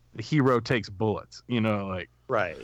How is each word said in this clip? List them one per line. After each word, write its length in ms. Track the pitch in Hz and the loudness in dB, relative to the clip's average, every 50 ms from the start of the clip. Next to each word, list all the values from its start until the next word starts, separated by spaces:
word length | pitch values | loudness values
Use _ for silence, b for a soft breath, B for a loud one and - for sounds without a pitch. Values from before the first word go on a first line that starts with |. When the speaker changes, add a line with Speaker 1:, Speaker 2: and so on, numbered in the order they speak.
| _ _ - | _ _ -14
Speaker 1:
the 80 | 117 | -12
hero 380 | 107 - 156 151 127 131 127 113 | -6 0 2 4 4 6 4 4
takes 280 | 113 - 135 113 - - | 2 2 0 0 0 -4
bullets, 520 | 101 92 110 107 95 76 - - - - _ | -4 -2 0 0 0 -2 -4 -12 -20 -20 _
you 120 | - 123 113 | -2 0 2
know, 280 | 110 110 104 101 98 | 2 2 0 0 -2
like 220 | 95 92 90 85 - _ _ _ | -4 -6 -6 -8 -10 _ _ _
Speaker 2:
Right, 280 | - 127 107 92 85 71 - | -2 0 0 0 -2 -4 -10